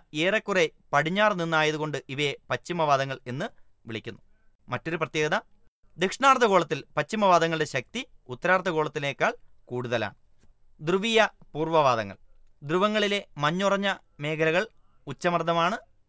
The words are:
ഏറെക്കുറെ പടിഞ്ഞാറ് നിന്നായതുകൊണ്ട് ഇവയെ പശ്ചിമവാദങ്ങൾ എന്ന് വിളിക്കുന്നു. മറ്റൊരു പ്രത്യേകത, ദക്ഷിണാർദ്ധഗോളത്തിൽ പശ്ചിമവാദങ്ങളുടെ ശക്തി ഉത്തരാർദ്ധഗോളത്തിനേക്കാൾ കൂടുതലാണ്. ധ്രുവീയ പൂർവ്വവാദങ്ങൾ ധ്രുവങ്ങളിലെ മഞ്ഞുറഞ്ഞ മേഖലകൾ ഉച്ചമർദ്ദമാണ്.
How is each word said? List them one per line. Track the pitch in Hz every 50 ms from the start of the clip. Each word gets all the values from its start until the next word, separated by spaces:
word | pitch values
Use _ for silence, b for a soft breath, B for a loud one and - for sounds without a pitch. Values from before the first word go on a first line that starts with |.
| - _ -
ഏറെക്കുറെ | 151 165 190 202 220 - 208 196 185 160 147 - _ _ _
പടിഞ്ഞാറ് | - 143 151 160 185 208 214 214 202 175
നിന്നായതുകൊണ്ട് | 165 165 165 156 156 151 151 151 151 151 143 135 - -
ഇവയെ | 135 139 147 139 - - _
പശ്ചിമവാദങ്ങൾ | - 131 - - - 175 175 156 147 143 135 135 135 135 - -
എന്ന് | 123 123 139 - 135 - - - - _ _ -
വിളിക്കുന്നു. | 113 113 110 - 117 - - _ _ _ _ _ _ _ _ _ -
മറ്റൊരു | 127 123 - 160 170
പ്രത്യേകത, | 165 156 143 - 156 151 151 185 226 - _ _ _ - _ _ _ _ _ -
ദക്ഷിണാർദ്ധഗോളത്തിൽ | 156 180 196 - - 269 277 262 254 - 208 196 175 165 - 160 139 - - -
പശ്ചിമവാദങ്ങളുടെ | 151 139 - 233 214 208 190 175 170 165 165 165 156 156
ശക്തി | - - 131 - _ - 240 - - - - _ -
ഉത്തരാർദ്ധഗോളത്തിനേക്കാൾ | 127 - - 175 185 190 180 185 160 156 151 151 - 147 143 143 131 - 156 214 - - - - - - -
കൂടുതലാണ്. | - 123 123 123 117 120 113 107 98 - - _ _ _ _ - - - _ - - - -
ധ്രുവീയ | 151 160 185 196 202 226 220 220 208 - - - - -
പൂർവ്വവാദങ്ങൾ | - 147 160 160 165 156 147 131 120 113 104 98 92 - - - - - - - _ _
ധ്രുവങ്ങളിലെ | 147 143 165 185 202 208 214 214 208 202 202 202 - - - 147
മഞ്ഞുറഞ്ഞ | 147 151 165 185 202 196 196 196 202 196 180 - _ _ _ -
മേഖലകൾ | 147 151 160 151 160 160 160 185 220 - _ - - _ _ _ -
ഉച്ചമർദ്ദമാണ്. | 143 139 - - 180 175 165 160 170 170 170 165 180 220 - - _ _ _ _